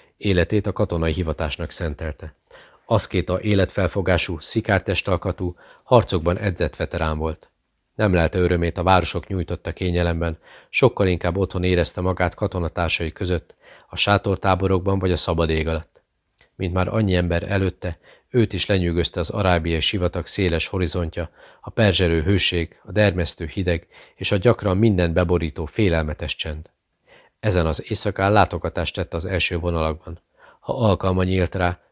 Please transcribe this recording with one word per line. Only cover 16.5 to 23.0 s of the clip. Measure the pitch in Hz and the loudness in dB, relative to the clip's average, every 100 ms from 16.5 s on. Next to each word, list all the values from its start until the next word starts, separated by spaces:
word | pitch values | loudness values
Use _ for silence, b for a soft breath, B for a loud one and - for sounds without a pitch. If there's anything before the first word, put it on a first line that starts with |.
| - | -8
Mint | 95 | -2
már | 90 92 | 0 0
annyi | 113 104 | 0 2
ember | 90 87 85 | 2 2 -2
előtte, | - 101 95 - 90 85 b b b | -2 -2 -2 -4 -8 -10 b b b
őt | 127 107 | 0 0
is | 90 - | 0 0
lenyűgözte | 98 87 85 80 92 | 0 2 0 -2 -2
az | 80 | -4
arábiai | 104 95 87 82 80 | 0 2 2 2 0
sivatag | - 101 87 90 80 | 0 0 -2 -2 -4
széles | - 92 82 - | -2 0 0 -2
horizontja, | 95 85 90 82 87 82 B B B | -2 -2 -2 -4 -4 -8 B B B
a | - | -6
perzselő | - 104 92 87 82 | 2 2 4 2 2
hőség, | 78 101 - 87 80 _ | 2 2 2 -2 -4 _
a | - | -4
dermesztő | 95 | 2